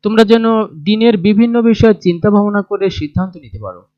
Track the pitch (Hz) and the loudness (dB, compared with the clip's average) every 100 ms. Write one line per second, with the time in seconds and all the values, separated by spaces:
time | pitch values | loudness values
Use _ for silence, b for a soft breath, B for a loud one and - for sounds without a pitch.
0 | 208 220 208 226 226 220 208 156 151 214 | -2 0 2 2 2 -2 -4 -6 -2 2
1 | 226 208 185 208 233 233 233 214 226 214 | 2 2 0 2 2 2 0 2 2 2
2 | 180 170 208 202 208 202 196 196 190 - | -2 -2 0 0 0 -4 -6 -4 -4 -4
3 | 147 160 185 175 127 101 104 87 _ | -8 -6 -8 -12 -20 -16 -16 -16 _